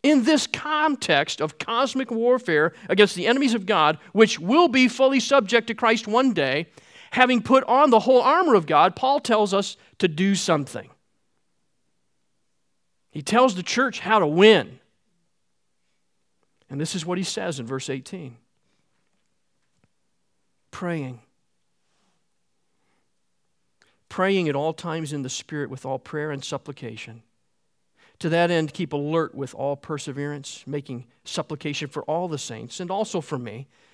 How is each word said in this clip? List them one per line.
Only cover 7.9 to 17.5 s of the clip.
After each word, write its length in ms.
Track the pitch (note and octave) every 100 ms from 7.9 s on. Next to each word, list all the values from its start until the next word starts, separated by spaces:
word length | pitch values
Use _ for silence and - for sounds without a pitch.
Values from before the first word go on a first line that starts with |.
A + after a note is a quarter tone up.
the 80 | A3+
whole 240 | G3 B3+
armor 320 | C4 E4 F4
of 120 | G#3 D#3
God, 280 | D3+ F3+
Paul 240 | - C4 C#4+
tells 340 | C4 A3 G#3
us 240 | G3 G3 - _ _
to 80 | F#3
do 300 | D3+ G3 G3
something. 520 | - D#3 C#3 A2+ - _ _ _ _ _ _ _ _ _ _ _ _ _ _ _ _ _ _ _ _ _ _
He 120 | D3+
tells 320 | C#3 A3+ B3+
the 80 | F#3
church 360 | F3 A#3 C4 -
how 220 | F#3 A3
to 60 | D#3
win. 520 | D#3+ G#3 G3 G#2 - _ _ _ _ _ _ _ _ _ _ _ _ _ _ _ _ _ _ _
And 100 | C#3
this 140 | D#3+
is 100 | F#3+
what 140 | D#3+ F3+
he 60 |
says 340 | F#3 - F#3